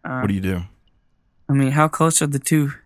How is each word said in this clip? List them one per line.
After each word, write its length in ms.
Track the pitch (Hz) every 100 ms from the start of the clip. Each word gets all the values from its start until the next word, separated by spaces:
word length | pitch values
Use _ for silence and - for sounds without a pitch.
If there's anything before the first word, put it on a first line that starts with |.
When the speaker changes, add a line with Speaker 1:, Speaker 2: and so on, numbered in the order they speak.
| 82
Speaker 1:
Uh, 140 | 127
Speaker 2:
What 80 | 107
do 80 | 98
you 60 |
do? 200 | 95 92 90 _ _ _ _ _ _ _ -
Speaker 1:
I 40 |
mean, 180 | 139 135
how 160 | 147 156
close 340 | - 160 -
are 60 | 147
the 100 | 139
two 360 | - 156 143 -